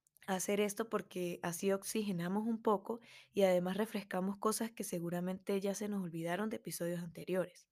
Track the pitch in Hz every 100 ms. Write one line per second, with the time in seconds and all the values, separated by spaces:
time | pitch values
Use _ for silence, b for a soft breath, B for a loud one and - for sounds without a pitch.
0 | _ _ - 185 - 202 208 202 226 208
1 | - 185 175 175 175 170 196 196 - 220
2 | 208 175 175 202 220 226 226 196 - 233
3 | B B B - 190 180 180 190 220 208
4 | - 185 190 196 214 214 226 - 196 175
5 | 170 175 180 185 - 196 196 190 208 202
6 | 175 165 165 180 214 220 - - 170 175
7 | 170 170 165 185 160 - -